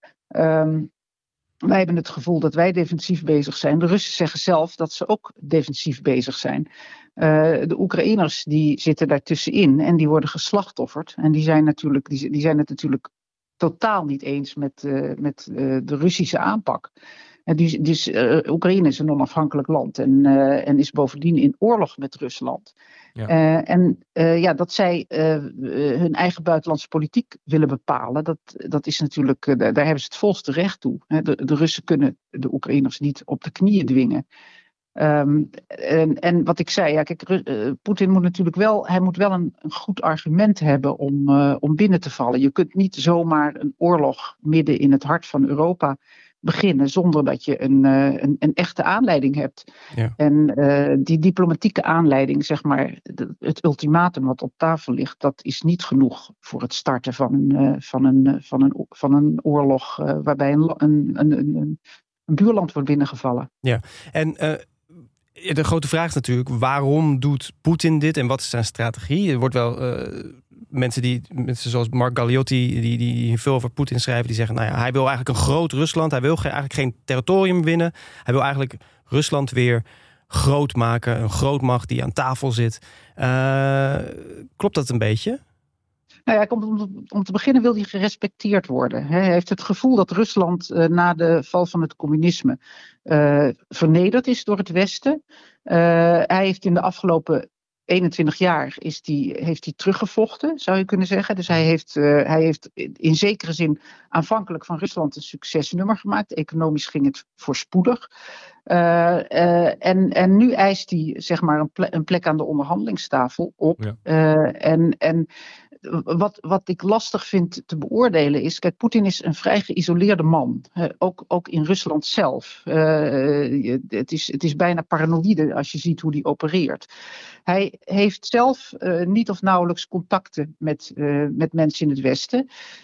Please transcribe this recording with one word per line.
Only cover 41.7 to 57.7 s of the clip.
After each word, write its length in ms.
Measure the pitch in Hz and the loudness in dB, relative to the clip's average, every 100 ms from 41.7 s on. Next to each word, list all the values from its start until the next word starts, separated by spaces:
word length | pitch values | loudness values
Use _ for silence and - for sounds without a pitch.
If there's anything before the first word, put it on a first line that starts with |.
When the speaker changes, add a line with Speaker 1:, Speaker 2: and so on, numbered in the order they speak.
| 156 | 2
Speaker 1:
binnen 240 | 208 180 | 4 2
te 100 | 151 | -2
vallen. 300 | - 123 123 | -4 -2 2
Je 100 | 139 | 2
kunt 240 | 139 156 | 2 -2
niet 200 | 190 190 | 0 -2
zomaar 600 | - 156 170 165 156 147 | 0 2 2 2 2 0
een 200 | - 147 - | -2 -6 0
oorlog 580 | 170 170 139 - - - | 2 4 2 -2 -10 -8
midden 380 | 151 160 151 135 | 0 2 2 2
in 140 | 139 | 4
het 100 | 139 | 4
hart 240 | 143 165 - | 2 -4 -2
van 220 | 143 135 | 0 0
Europa 480 | 143 165 180 143 135 _ _ _ _ | 2 0 0 -2 -4 _ _ _ _
beginnen 440 | - - 196 139 139 | -4 0 2 2 2
zonder 360 | 190 175 151 | 2 2 2
dat 200 | 139 131 | 2 -2
je 180 | - 135 | -4 -2
een, 220 | 135 135 | 2 4
eh, 380 | 139 135 139 135 | 6 4 2 0
een, 140 | 143 147 | 0 0
een 160 | 151 | 0
echte 280 | - 175 - | 0 -2 -2
aanleiding 520 | - 208 208 151 135 | 0 2 2 2 2
hebt. 380 | 143 135 - - - - | -2 -4 -8 -20 -20 -12
Speaker 3:
Ja. 180 | 123 113 120 | -4 -4 2
Speaker 1:
En, 380 | 147 147 151 | 4 4 4
eh, 420 | 135 143 143 143 139 | 4 2 4 2 2
die 200 | 135 160 | 2 2
diplomatieke 640 | 180 180 175 165 214 - | 2 4 2 2 0 0
aanleiding, 640 | - 165 160 135 135 139 | 0 2 4 4 2 0
zeg 180 | - 147 | -2 -2
maar, 360 | 151 139 135 - | -2 -2 -2 -6
de, 320 | - - - - | -14 -10 -10 -8
het 260 | - - | -6 -2
ultimatum 600 | 165 139 147 165 175 147 | 0 0 2 2 2 0
wat 180 | 131 131 | -4 -4
op 100 | 131 - | -8 -4
tafel 360 | 160 160 - | -2 -2 -4
ligt, 280 | 120 135 - | -4 -4 -4
dat 240 | 143 - | -4 -4
is 180 | - - | -10 -4
niet 220 | 160 175 | -2 -2
genoeg 460 | - 135 131 - - _ | 0 2 2 -2 -20 _
voor 220 | - 131 | -14 -10
het 120 | 123 | -8
starten 400 | - - 131 131 | -6 -4 -4 -4
van 200 | 123 127 | -4 0
een, 220 | 139 139 143 | 0 2 2
eh, 180 | - | 2